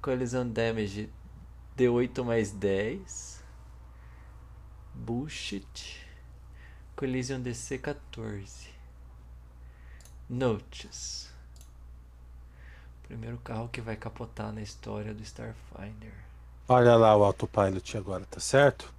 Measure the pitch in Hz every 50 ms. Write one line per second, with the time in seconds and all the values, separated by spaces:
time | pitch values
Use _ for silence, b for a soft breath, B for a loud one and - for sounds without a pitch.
0 | - 143 131 127 127 120 120 127 123 123 110 113 113 113 113 110 107 101 98 104
1 | 107 - - - - - - - - - - - - - - - 123 123 120 123
2 | 123 123 - - 127 120 117 117 107 98 98 98 95 101 98 95 104 110 147 196
3 | - - - - - - - - - - - - - - - - - - b b
4 | b b b b b b b b b - - - - - - - - - - 127
5 | 117 110 117 123 143 156 - - - - 104 98 - - - - - - - -
6 | - - - - - - - - - - b b b b b b b b - -
7 | 143 131 127 131 123 127 135 131 123 123 117 120 - - 135 123 - 151 143 -
8 | - - - 117 110 110 104 101 101 - - - - - - - - - - -
9 | - - - - - - - - - - - b b b b b b b b b
10 | b b b - - - 123 123 131 123 110 - - - - - - - - -
11 | - - - - - - - - - - - - - - - - - - - -
12 | - - - - - - - - b b b b b b b b b b b -
13 | - - - 113 113 117 117 120 - - 117 110 117 117 - - 113 113 107 110
14 | - 120 - - 120 - - - 107 107 107 110 107 104 - - - 107 107 104
15 | 104 107 107 107 110 - - - 113 117 110 - - - - - 95 104 110 107
16 | 110 110 - - - - - - - - - - - - 127 123 120 120 120 113
17 | 113 110 107 104 101 101 95 - - - - 110 101 98 95 92 - - - 110
18 | 95 98 95 92 98 - - - - - - 135 143 139 - - - - -